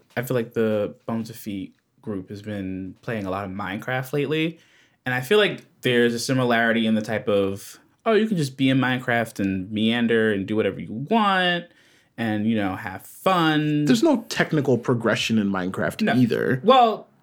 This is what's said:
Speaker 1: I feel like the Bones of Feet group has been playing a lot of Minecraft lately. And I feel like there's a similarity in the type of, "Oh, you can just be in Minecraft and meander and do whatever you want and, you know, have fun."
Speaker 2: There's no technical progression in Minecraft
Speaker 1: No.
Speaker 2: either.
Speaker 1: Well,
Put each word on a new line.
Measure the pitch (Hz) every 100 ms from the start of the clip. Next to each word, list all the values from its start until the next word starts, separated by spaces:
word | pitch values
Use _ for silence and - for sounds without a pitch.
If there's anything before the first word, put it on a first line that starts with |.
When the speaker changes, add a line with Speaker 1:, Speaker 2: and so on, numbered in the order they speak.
| _
Speaker 1:
I | -
feel | 127
like | 127 113
the | - 110 107 101 - -
Bones | 113 110
of | 117
Feet | - 101 92 _ _ _
group | - 101 92
has | 101
been | 107 104 95 92 92 98
playing | - 110
a | 95
lot | 95 101
of |
Minecraft | 95 92 104 110 127 135
lately. | 147 139 156 160 170 _ _ _ _ -
And |
I | 127
feel | 131 214
like | 196 - - _
there's | 127 123 120
a | 117
similarity | 117 131 123 117 117 113 110
in |
the | 110
type | 107 107 110
of, | 101 98 98 - - _ _
"Oh, | -
you | 214 220
can | 185
just | 139 -
be | 135
in | 131
Minecraft | 127 127 131 117 110 -
and | 98 95 92
meander | 107 110 120 117 117 110
and | 101 95
do | 107
whatever | 101 92
you | 90 107 143
want | 226 208 190 180 175 175 _ _ _ _ -
and, | 113 107 107
you | 113
know, | 98 92
have | 92 95
fun." | - - 185 180 160 151 151 151 147
Speaker 2:
There's | 240
no | 330 240 -
technical | - 165 160 135 120
progression | - 120 110 110 - 113
in | 101
Minecraft | 95 90 92 82 -
Speaker 1:
No. | 214
Speaker 2:
either. | 123 123 58 57 131
Speaker 1:
Well, | 185 262 233 202 - _